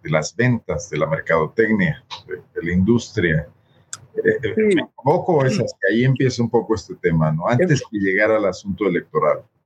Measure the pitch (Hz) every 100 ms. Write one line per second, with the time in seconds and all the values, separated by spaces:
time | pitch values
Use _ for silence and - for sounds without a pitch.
0 | - 78 76 - 123 - - 78 - 76
1 | 78 78 - 82 78 - 110 107 87 73
2 | - - - 90 - - 85 90 98 120
3 | - 107 87 80 78 _ _ _ _ -
4 | - - - - - 220 214 175 - -
5 | 131 175 180 156 131 107 104 - 95 113
6 | 131 131 131 - 113 117 - 110 - 90
7 | 87 80 80 78 92 123 185 123 - 104
8 | 95 95 107 110 98 87 101 90 98 85
9 | - 78 104 139 - _